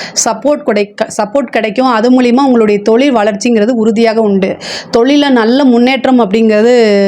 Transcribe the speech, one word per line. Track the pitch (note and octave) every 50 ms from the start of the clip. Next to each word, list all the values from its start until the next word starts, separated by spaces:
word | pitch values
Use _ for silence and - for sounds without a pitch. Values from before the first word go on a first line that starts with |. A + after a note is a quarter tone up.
| - - -
சப்போர்ட் | - - B3 A3 A3+ - C4+ D4 C#4+ D4
கிடைக்க-, | - A3 G#3 G#3 G3+ - - A3 -
சப்போர்ட் | - - G#3+ G#3 - C#4 C#4+ A3+
கிடைக்கும். | - A#3+ G#3+ A3 G3 B3 B3+ C4
அது | A#3+ A3 G#3+ B3
மூலியமா | B3+ C4 B3 A#3+ A#3 B3+ C#4+
உங்களுடைய | C4+ B3+ A#3 A3 G#3 G#3 G3+
தொழில் | G3+ A3 A3 A#3 C4+ D4 B3+
வளர்ச்சிங்கிறது | A3+ G#3 G#3+ G#3 G3 - B3 A#3 A3 G#3 A3+ C4
உறுதியாக | A3+ G#3+ A3+ A3+ G#3+ A3+ A3+ G#3+ A3+
உண்டு. | A3+ G#3 G3 F#3+ F#3+ F#3 - - - - - - - -
தொழில்ல | - A#3 A#3 C4 C#4+ D4 C#4+ C#4+
நல்ல | C4 A#3+ A3 A3 B3 C4+ C#4+
முன்னேற்றம் | C4 A#3+ A#3 A#3+ B3+ C4+ C4 C4 C4+ C4 B3
அப்படிங்கிறது | A3+ G3 F#3+ A3+ A3+ A3 G#3+ G#3 G#3+ A#3 B3 A#3+ A3+ G#3+ G3+ G3+ G3